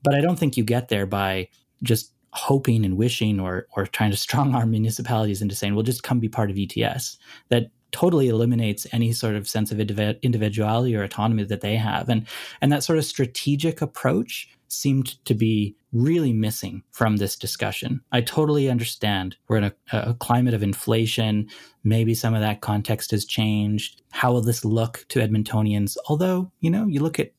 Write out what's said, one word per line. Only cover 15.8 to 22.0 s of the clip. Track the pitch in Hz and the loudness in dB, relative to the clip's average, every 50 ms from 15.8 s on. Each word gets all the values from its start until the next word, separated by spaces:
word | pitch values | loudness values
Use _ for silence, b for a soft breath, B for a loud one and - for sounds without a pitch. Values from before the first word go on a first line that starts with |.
| _ _ - | _ _ 0
really | 117 123 143 165 175 160 135 117 | 2 2 4 4 2 2 2 2
missing | 110 107 107 107 - - - - - - _ | 2 0 0 -2 -4 -8 -10 -10 -12 -14 _
from | _ - 117 110 107 | _ 0 2 2 4
this | 104 101 95 - - | 2 0 -2 -4 -6
discussion. | - - - - - 101 98 - - 123 131 135 - _ | -6 -8 -6 -4 -4 -4 -4 -6 -4 -4 -6 -6 -6 _
I | - 123 | 0 0
totally | 120 - - - 156 151 151 147 135 135 | 0 2 0 0 2 4 4 2 2 2
understand | 123 120 117 117 - - - 107 101 95 92 92 - _ _ _ | 2 0 -2 -4 -6 -4 -2 -2 0 0 -2 -6 -10 _ _ _
we're | 110 110 | 2 2
in | 104 | 2
a, | 101 - _ _ - - | 0 -2 _ _ -4 -4
a | 110 104 107 117 | -2 0 -2 -4
climate | 120 - - 120 123 123 123 117 | -4 0 0 2 2 4 2 2
of | 107 104 | 2 0
inflation. | 101 98 - - - 113 113 113 110 - - 117 110 107 107 104 104 B B B B B B _ | 0 -2 -2 -2 0 0 2 2 0 0 0 0 0 0 0 -2 -4 B B B B B B _
Maybe | 104 107 113 | 2 2 4